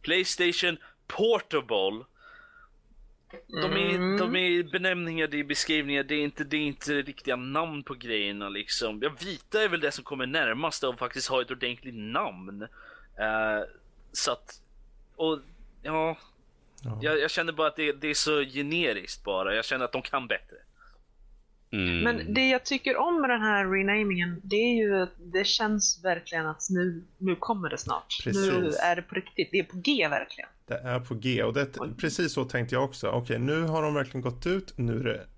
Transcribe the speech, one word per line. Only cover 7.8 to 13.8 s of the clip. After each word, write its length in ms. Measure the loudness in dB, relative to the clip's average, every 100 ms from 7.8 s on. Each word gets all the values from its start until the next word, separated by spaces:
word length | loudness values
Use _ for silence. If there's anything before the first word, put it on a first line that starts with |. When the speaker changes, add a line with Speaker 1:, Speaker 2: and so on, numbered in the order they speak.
Speaker 1:
på 100 | -10
grejerna, 560 | -10 -2 0 0 -4 -6
liksom. 500 | -6 -4 -2 -2 -2
Ja, 80 | -4 -4
Vita 440 | -10 -10 -4 0
är 40 | 2
väl 100 | 2
det 120 | -2
som 120 | -4
kommer 220 | -8 -6 -2
närmast 580 | 0 0 0 -2 0
att 160 | -2 -2
faktiskt 280 | -4 -4 0
ha 140 | 0
ett 100 | 0
ordentligt 440 | -4 -4 -6 -10 -10
namn. 680 | -4 -2 -4 -6 -12 -12 -14 -16 -20 -20 -20 -4
Eh, 480 | 0 2 2 0 -4 -10